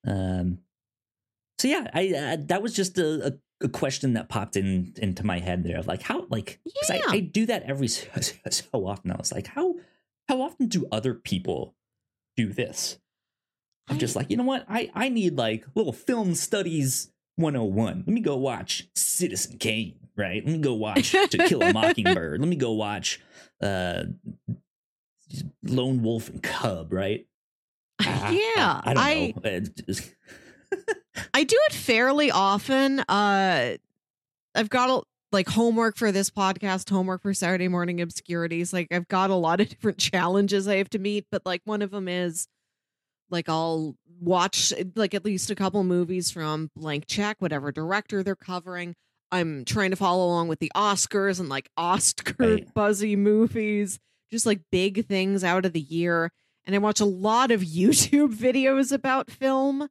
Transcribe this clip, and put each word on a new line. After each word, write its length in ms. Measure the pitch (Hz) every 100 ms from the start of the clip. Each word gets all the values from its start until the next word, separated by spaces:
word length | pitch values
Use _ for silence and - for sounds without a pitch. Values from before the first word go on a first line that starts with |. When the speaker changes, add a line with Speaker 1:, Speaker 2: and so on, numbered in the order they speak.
Speaker 1:
Um, 540 | 110 101 92 92 90 90 _ _ _ _ _ _ _ _ _ -
so 80 | 254
yeah, 180 | 330 262
I, 140 | 160 190
uh, 240 | 156 143 156 147
that 140 | 180
was 120 | 220
just 240 | - 185 185
a, 280 | 160 156 139
a, 60 | 135 _ _ -
a 20 |
question 460 | - 139 135 135
that 140 | 113 -
popped 260 | 110 101 98
in, 380 | 95 92 90 -
into 280 | 104 90 104
my 120 | 90
head 260 | 87 90
there 140 | 85 85
of, 80 | -
like, 140 | 85
how, 240 | - 339 -
like, 300 | 113 - - - 554
'cause 100 | 605
I, 60 | -
Speaker 2:
Yeah. 60 | 523
Speaker 1:
I 120 | 196
do 260 | 170 196 226
that 180 | 214
every 240 | - 139 131
<laughs> 0 |
so, 180 | - - - - - -
so 360 | - - 120 95
often. 240 | 101 92
I 60 | 87
was 160 | -
like, 140 | - -
"How, 260 | - 359 349 - _ _ _ -
how 120 | 262
often 260 | 277 - 240
do 180 | 185 -
other 200 | 107 123
people 600 | 120 - 92 - 76 - _ _ _ _ _ _ -
do 160 | 110
this?" 460 | 98 110 - - - _ _ _ _ _ _ _ _ _
I'm 100 | 139
just 180 | 123 -
Speaker 2:
I 40 |
Speaker 1:
like, 100 | 135
"You 60 | 240
know 60 |
what? 200 | 247 269 -
I, 220 | 214 -
I 140 | - 262
need, 260 | 240 185 139
like, 300 | 113 110 -
little 180 | - 185
film 420 | 117 - 240 196
studies 760 | 165 - 208 175 160 135 131 - _ _ -
one 180 | 156 135
oh 80 |
one. 400 | 110 98 113 92 92
Let 80 |
me 60 | 226
go 160 | 185 139
watch 520 | 135 110 - - -
Citizen 640 | - - - 180 - - -
Kane, 400 | 113 110 98 - - -
right? 260 | 98 98
Let 80 | 117
me 60 | 160
go 140 | 143
watch 380 | 113 107 104 -
To 160 | 381 403 - 359
Kill 160 | 151
a 100 | 339
Speaker 2:
<laughs> 20 |
Speaker 1:
Mockingbird. 680 | 320 330 339 226 370 165 147
Let 80 | 151
me 80 | 170
go 160 | 123
watch, 480 | 107 107 104 - - _ - - _
uh, 420 | 101 95 92 85 50 - - - - 120 _ _ _ _ _ _ _ - - _
Lone 400 | - 127 127 131
Wolf 260 | 113 117 113
and 140 | -
Cub," 500 | - - 117 87 80
right? 340 | 92 98 107 - _ _ _ _ _ _ -
I, 40 | 208
I, 240 | - 208 349 440 453
Speaker 2:
Yeah, 240 | 226 147
Speaker 1:
I, 60 | -
I 40 |
don't 80 | -
Speaker 2:
I 300 | 277 311 277 -
Speaker 1:
know. 120 | 220 185
Uh, 40 | 196 - -
just 280 | 190 - _ _ - - - _
<laughs> 640 | 381 - 415 _ - -
Speaker 2:
I 100 | 262
do 120 | 311 453 605
it 40 |
fairly 560 | - - 226 254 285 294
often. 720 | 185 196 202 - 262 269 269
Uh, 760 | - 202 208 196 190 165 123 87 _ _ _ _ _ _ _
I've 160 | - 214
got 180 | 254 254
a, 120 | 262 - _ _
like, 160 | 196 180
homework 480 | 220 233 226 226 214
for 160 | 226
this 180 | 196 196
podcast, 580 | - 190 185 202 185 -
homework 340 | 190 185 185
for 120 | 202
Saturday 340 | 196 175 180 180
Morning 320 | 175 175 175
Obscurities. 720 | 170 - - 170 170 165 175
Like, 160 | 185 165
I've 160 | 175 175
got 220 | 190 190
a 40 |
lot 260 | 190 160 175
of 80 | 214
<laughs> 20 |
different 280 | - 220 -
challenges 680 | - 185 170 196 202 196 196
I 80 | 196
have 140 | 196
to 80 | 214
meet, 280 | 196 208 -
but, 120 | 202
like, 180 | - 175
one 180 | - 208
of 100 | 202
'em 160 | 202 185
is, 380 | 180 175 165 - _ _ _ _ _ _ _ _
like, 200 | 175 165
I'll 480 | 160 165 160 156 127 _ 175
watch, 520 | 175 180 185 - - - 185 220
like, 160 | 202
at 100 | 202
least 260 | 202 190 -
a 40 |
couple 280 | 202 190 196
movies 460 | 185 175 170 185 165
from 400 | 180 156 156 156 -
blank 300 | 156 143 -
check, 300 | - 208 214
whatever 300 | 180 147 143
director 500 | 143 160 196 - 202
they're 120 | 190 196
covering. 580 | - 180 175 180 175 170 _ _ _
I'm 320 | 185 165 147
trying 260 | 120 - 190
to 60 | 190
follow 280 | 196 180 180
along 220 | 175 165
with 100 | 160
the 120 | 160
Oscars 640 | - 208 196 - 208 196 180
and, 80 | 170
like, 200 | 135 -
<laughs> 40 | -
Oscar 580 | 175 190 - - - -
Speaker 1:
Right. 360 | 233 220 -
Speaker 2:
buzzy 420 | - 208 202 214 202
movies, 840 | 202 214 226 226 214 208 202 - _ _ _
just, 160 | 226 226
like, 160 | 202 _
big 340 | 185 190 196 226
things 380 | 196 190 196
out 200 | 180 185 185
of 60 |
the 80 | 165
year. 500 | 143 165 175 170 165 _ _ _
And 100 | - 202
I 20 |
watch 220 | 208 208
a 40 |
lot 460 | 208 185 202 226 262
of 100 | 226
<laughs> 20 |
YouTube 720 | 180 160 196 311 - 285 294
videos 580 | 214 247 254 262 269 269
about 380 | 277 269 269 -
film. 580 | - 269 269 277 277 294